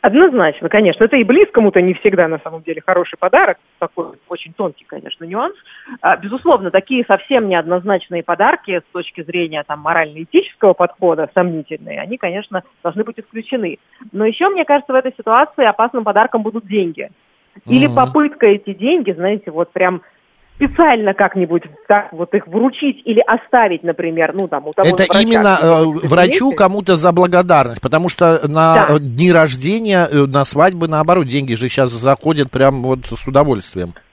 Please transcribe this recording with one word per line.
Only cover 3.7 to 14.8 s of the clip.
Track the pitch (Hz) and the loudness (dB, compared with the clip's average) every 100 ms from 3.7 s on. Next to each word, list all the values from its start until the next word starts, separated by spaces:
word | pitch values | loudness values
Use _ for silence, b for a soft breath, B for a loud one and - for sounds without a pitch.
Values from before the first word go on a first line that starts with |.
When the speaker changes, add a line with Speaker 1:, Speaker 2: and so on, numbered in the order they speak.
| _ | _
Speaker 1:
Такой | 170 - 170 - _ | -10 -8 -12 -12 _
очень | 170 170 | -14 -14
тонкий, | 165 190 147 _ | -8 -8 -8 _
конечно, | 151 151 - | -18 -16 -16
нюанс. | 165 196 302 415 B B B 247 | -10 -8 -8 -10 B B B -4
А, | - 170 | 0 0
безусловно, | 196 247 339 262 185 | -2 -4 2 2 2
такие | 190 - 254 240 | -2 -2 -4 0
совсем | 196 - 262 208 | -2 0 -2 0
неоднозначные | 180 160 180 185 190 - 175 | -2 0 -4 -2 -4 -4 -10
подарки | 160 175 220 320 - 180 _ | -6 0 0 0 -4 -8 _
с | |
точки | 180 175 - | -14 -12 -14
зрения, | 156 175 170 156 147 | -10 -6 -6 -8 -10
там, | 147 | -8
морально-этического | 151 170 156 151 165 320 - - 202 | -2 -2 -2 -8 -2 -2 -2 0 2
подхода, | 180 175 - 180 160 156 | 2 0 0 -2 0 -2
сомнительные, | - 180 160 143 156 - 147 | -2 -2 -4 -10 -14 -12 -12
они, | 180 254 | -10 -8
конечно, | 190 185 208 185 _ _ | -8 -8 -10 -12 _ _
должны | 170 175 | -10 -6
быть | 220 226 | -8 -10
исключены. | - 220 220 254 190 - _ B B | -16 -16 -8 -6 -6 -10 _ B B
Но | 190 214 | -4 -4
ещё, | 220 370 | 0 -2
мне | 381 - | -2 0
кажется, | 285 | 0